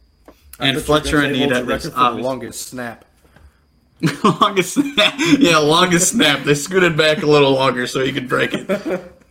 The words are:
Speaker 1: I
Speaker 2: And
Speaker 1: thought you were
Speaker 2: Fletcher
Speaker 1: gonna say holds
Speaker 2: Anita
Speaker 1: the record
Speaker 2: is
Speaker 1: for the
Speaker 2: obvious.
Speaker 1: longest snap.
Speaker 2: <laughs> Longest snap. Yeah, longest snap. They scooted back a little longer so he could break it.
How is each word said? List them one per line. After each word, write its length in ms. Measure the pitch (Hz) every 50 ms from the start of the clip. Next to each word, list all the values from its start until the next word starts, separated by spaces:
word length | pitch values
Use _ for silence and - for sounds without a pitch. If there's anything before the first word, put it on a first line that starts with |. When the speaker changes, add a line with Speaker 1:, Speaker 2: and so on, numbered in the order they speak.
| _ _ _ _ _ - _ _ _ - - -
Speaker 1:
I 80 | 139
Speaker 2:
And 100 | 139 131 147
Speaker 1:
thought 260 | - 143 151 151 147 -
you 60 | 156
were 40 | 147
Speaker 2:
Fletcher 0 |
Speaker 1:
gonna 120 | 143 131 127
say 60 | 127
holds 120 | 127 139
Speaker 2:
Anita 80 | 147 147
Speaker 1:
the 60 | 123
record 120 | 127 135
Speaker 2:
is 60 | - -
Speaker 1:
for 40 | 160
the 60 | - 127 127
Speaker 2:
obvious. 200 | 120 117 110 117
Speaker 1:
longest 420 | 131 131 123 113 110 107 - -
snap. 380 | - 127 127 120 117 113 - _ _ _ _ _ _ _ - - - _ _ _ _ _ _ _ _ _ _
Speaker 2:
<laughs> 220 | - 147 - - - 294 - -
Longest 320 | 220 196 202 185 175 - -
snap. 400 | - 285 285 - - - - - - 302 339 285 -
Yeah, 180 | 214 170 165 156
longest 500 | 147 147 160 170 180 180 170 170 175 -
snap. 320 | 208 233 165 151 143 135 127
They 100 | 143 147
scooted 440 | 143 - - 180 190 180 170 160
back 260 | 156 156 156 156 - 151
a 20 |
little 280 | 147 147 147 143 135 135
longer 340 | 131 131 135 123 123 123
so 160 | 117 - 135 131
he 80 | 135
could 160 | 135 156 131
break 240 | - 131 131 131 120 -
it. 480 | - - - 196 202 - 320 185 - - - - _ _ _